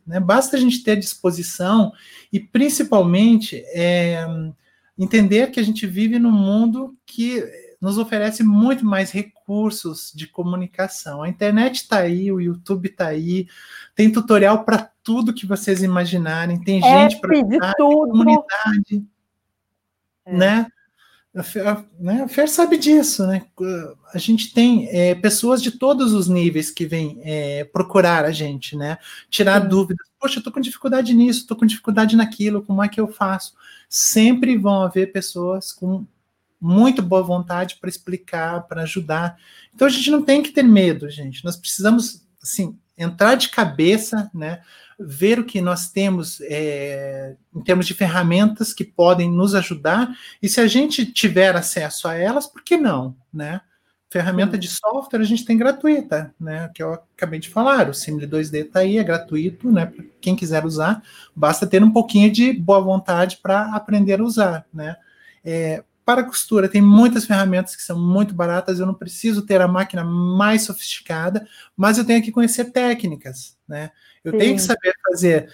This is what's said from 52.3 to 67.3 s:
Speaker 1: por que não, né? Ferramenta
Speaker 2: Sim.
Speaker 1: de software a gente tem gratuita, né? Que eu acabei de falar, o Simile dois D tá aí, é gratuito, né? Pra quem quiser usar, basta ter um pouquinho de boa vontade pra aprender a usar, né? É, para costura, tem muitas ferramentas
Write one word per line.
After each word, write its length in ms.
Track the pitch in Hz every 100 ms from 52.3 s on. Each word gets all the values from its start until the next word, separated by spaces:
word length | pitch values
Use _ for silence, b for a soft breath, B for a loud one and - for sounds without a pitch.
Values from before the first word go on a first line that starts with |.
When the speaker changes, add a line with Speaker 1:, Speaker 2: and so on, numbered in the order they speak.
| 269 -
Speaker 1:
por 160 | -
que 140 | - 339
não, 400 | 262 143 131 127 _
né? 280 | 156 147 180 _ _ _ _ _
Ferramenta 420 | 180 175 180 196 208
Speaker 2:
Sim. 40 |
Speaker 1:
de 80 | 180
software 520 | - 214 262 269 226
a 20 |
gente 220 | 214 226 -
tem 100 | 226
gratuita, 760 | 254 277 302 294 - 156 156 _
né? 320 | 160 156 165
Que 80 | 165
eu 100 | 160
acabei 460 | 165 _ - 175 160
de 80 | -
falar, 400 | 220 254 269 143
o 40 |
Simile 320 | 135 - 151 143
dois 220 | 156 151
D 160 | 151 151
tá 140 | 185
aí, 180 | 190 214
é 60 |
gratuito, 680 | 170 165 - 151 175 175 247
né? 140 | 196 165
Pra 180 | - - _
quem 160 | 180 190
quiser 300 | 165 156 160
usar, 360 | 156 160 214 B B B
basta 320 | - 147 151 202
ter 140 | 190
um 100 | 220
pouquinho 360 | 226 233 208 214
de 220 | 214 247
boa 300 | 220 170 196
vontade 560 | 190 190 185 175 180 -
pra 360 | 190 196 214 214
aprender 440 | 208 208 196 196
a 40 |
usar, 420 | 233 220 190 160 -
né? 240 | 156 151 165 b b b b 165
É, 380 | 165 160 160 - _
para 200 | - 247
costura, 440 | 247 - - 214 190
tem 140 | 202
muitas 420 | 202 208 240 233
ferramentas 500 | -